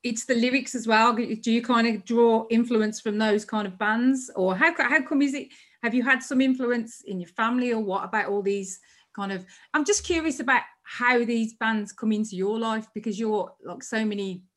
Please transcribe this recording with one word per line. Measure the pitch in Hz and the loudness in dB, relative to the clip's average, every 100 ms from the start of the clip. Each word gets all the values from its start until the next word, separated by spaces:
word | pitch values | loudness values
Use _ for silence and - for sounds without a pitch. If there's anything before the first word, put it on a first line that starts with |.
it's | 240 226 | -4 -6
the | - | 0
lyrics | 240 247 269 262 | 2 2 2 -2
as | 247 220 | -6 2
well. | 220 233 | 4 4
Do | 233 233 220 233 | 2 -2 -4 0
you | 226 | 0
kind | 240 233 233 | 2 2 2
of | 208 | -2
draw | - 233 233 226 226 | 0 4 6 4 2
influence | 233 233 233 214 214 | 0 2 2 0 -2
from | 220 208 | -4 0
those | 220 208 | 2 2
kind | 214 214 202 | 0 -4 -4
of | 185 | -2
bands, | 208 220 254 269 - - | 0 2 2 2 -4 -2
or | 185 190 | 0 4
how | 320 | 2
co-, | 339 247 | 2 0
how | 302 | 0
come | - 285 | 0 0
is | 285 | 2
it? | 277 - - _ _ | -2 -10 -20 _ _
Have | 233 | -2
you | 247 | 0
had | 240 254 | 2 0
some | - 262 | 2 2
influence | 269 254 240 240 226 - - | 2 2 0 -2 -4 -14 -10
in | 185 | -10
your | 170 | -10
family, | - 226 247 247 | -2 0 0 0
or | 226 | -2
what | 202 190 | -2 -4
about | 165 220 202 | -2 -4 -2
all | 202 | -2
these | 196 202 190 - _ _ _ | -2 -2 -6 -14 _ _ _
kind | - 196 | -8 -6
of? | 190 185 - - | -6 -10 -20 -4
I'm | 302 | -2
just | 302 415 | 2 0
curious | - 330 320 269 | 0 -2 -2 -4
about | 247 247 - _ | 0 0 0 _
how | - - 240 247 | -16 -2 2 2
these | 233 233 226 | 2 0 -2
bands | - 220 220 208 | -2 -2 -2 -4
come | - 214 | -4 -2
into | 214 214 180 | 0 -2 -2
your | 196 226 | -2 -2
life, | 226 220 214 | -2 -4 -6
because | 214 226 196 | -8 -6 -4
you're, | 220 214 170 _ | -2 -2 -4 _
like, | - 247 | -14 -14
so | - 220 | -6 -2
many | 220 202 196 185 _ | -2 -2 -6 -8 _